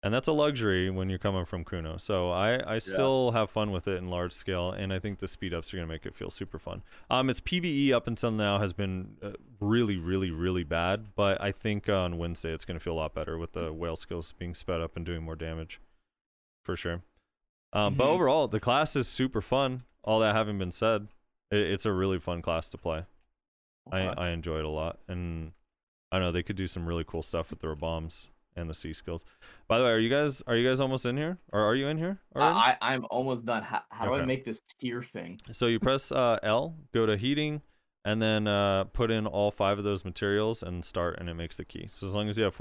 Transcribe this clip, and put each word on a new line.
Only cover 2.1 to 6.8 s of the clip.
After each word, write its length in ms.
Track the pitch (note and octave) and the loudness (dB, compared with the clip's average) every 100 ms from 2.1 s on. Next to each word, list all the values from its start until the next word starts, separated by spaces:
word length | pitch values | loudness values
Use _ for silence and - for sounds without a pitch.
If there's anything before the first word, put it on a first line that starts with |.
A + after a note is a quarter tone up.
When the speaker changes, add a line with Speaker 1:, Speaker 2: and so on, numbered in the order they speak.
| G2+ F2+ | 0 2
Speaker 1:
I, 280 | F2 G#2 B2 | 2 2 2
I 160 | - | 0
Speaker 2:
Yeah. 60 | A2 | -2
Speaker 1:
still 520 | G#2 F#2+ C3+ C3 B2 | -2 2 4 4 4
have 180 | A#2 G#2+ | 4 2
fun 220 | - G#2+ | 0 0
with 160 | F#2+ - | 0 0
it 100 | F#2 | -2
in 100 | F2+ | -2
large 220 | F2+ F2 | -2 -4
scale, 380 | - - F#2 F2 | -6 -4 -2 -2
and 220 | F#2+ F#2+ | -2 -4
I 60 | F#2+ | -2
think 180 | G#2 G2 | -4 -6
the 100 | F#2+ | -8
speed 240 | - F#2+ | -6 -4
ups 220 | E2 D#2+ | -4 -6
are 40 | F#2 | -8
gonna 100 | E2 | -6
make 180 | D#2+ - | -8 -10
it 80 | - | -10
feel 140 | - | -10
super 300 | - F#2 - | -8 -10 -10
fun. 240 | - F#2 | -10 -12